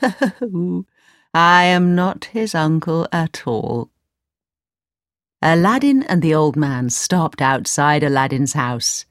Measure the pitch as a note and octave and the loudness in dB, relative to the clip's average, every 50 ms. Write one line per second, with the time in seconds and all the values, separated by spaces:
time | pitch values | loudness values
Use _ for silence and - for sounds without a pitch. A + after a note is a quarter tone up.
0 | - B3 F#3+ - C#4 G#3 - - B3+ A3+ F#3 E3+ F3 F3+ F3+ F3+ F#3+ _ _ _ | -2 -4 -2 -2 -4 -4 -4 -6 -8 -6 -4 -4 -4 -4 -4 -6 -8 _ _ _
1 | _ _ _ _ _ _ - E3 E3+ E3+ F3 F3+ F3+ F3+ F3+ F3+ F3+ F3 F3 F3 | _ _ _ _ _ _ 0 2 4 6 6 6 6 4 4 4 2 2 2 2
2 | F3+ F#3+ F#3+ - - - - A3+ A3 G#3+ - E3 D#3 D#3 D#3+ D#3+ - F3 D#3+ E3 | 0 -2 -4 -6 -14 -10 -6 -6 -6 -4 -2 -2 0 0 0 -2 -2 -2 -4 -4
3 | E3 - - E3+ D#3+ D#3+ - - - - A#2 G#2+ - A#2 A#2+ A#2 A#2 _ _ _ | -4 -2 -2 -4 -4 -4 -6 -8 -6 -4 -4 -4 -4 -4 -6 -6 -6 _ _ _
4 | _ _ _ _ _ _ _ _ _ _ _ _ _ _ _ _ _ _ _ _ | _ _ _ _ _ _ _ _ _ _ _ _ _ _ _ _ _ _ _ _
5 | _ _ _ _ _ _ _ _ - D#3 E3 E3+ F3 G3 A3+ C#4 C#4+ C#4+ C4+ C4+ | _ _ _ _ _ _ _ _ 2 2 4 4 4 2 2 2 2 2 2 2
6 | - - F#3+ F3+ D#3 D#3+ D#3 D#3 D#3 D3+ C#3+ D3 D3+ C#3 C3+ B2 B2+ B2 A#2+ - | 2 2 0 0 2 2 2 4 2 2 2 0 -2 0 -2 -2 -4 -4 -4 -4
7 | - - F#3 F3+ D#3+ D#3 - - D3 C3+ C3+ B2+ - - - - C#3+ D3 D3 D3+ | -4 -2 0 0 0 -2 -2 0 0 0 0 0 -2 -4 -2 0 2 2 2 2
8 | D3+ C#3+ C#3 C3+ C3+ C3+ C3+ C3+ C#3+ C3+ - D3 B2+ B2 B2 A#2 - - - - | 0 0 0 0 0 0 0 -2 -2 -2 -2 -4 -4 -4 -6 -4 -6 -6 -6 -6
9 | - _ | -12 _